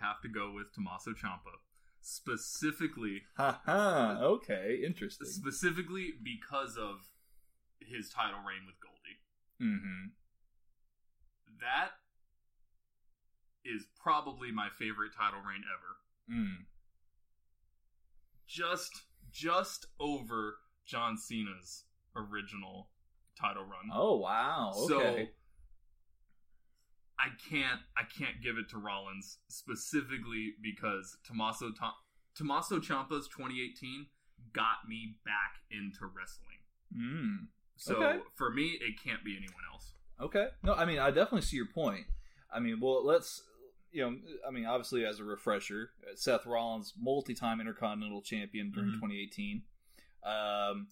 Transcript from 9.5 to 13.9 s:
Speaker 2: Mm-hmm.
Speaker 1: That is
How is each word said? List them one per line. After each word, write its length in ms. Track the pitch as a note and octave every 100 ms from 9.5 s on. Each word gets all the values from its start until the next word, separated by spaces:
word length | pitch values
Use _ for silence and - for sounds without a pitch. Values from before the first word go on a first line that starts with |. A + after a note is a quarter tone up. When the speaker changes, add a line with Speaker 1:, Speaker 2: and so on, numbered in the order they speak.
| -
Speaker 2:
Mm-hmm. 460 | A#2 G2+ G2+ F#2 F#2+ - _ _ _ _ _ _ _ _ _ _ - _ - A2
Speaker 1:
That 320 | A#2+ C#3 F#3+ - _ _ _ _ _ _ _ _ _ _ _ _ _ _ _ _ B2
is 200 | A2 -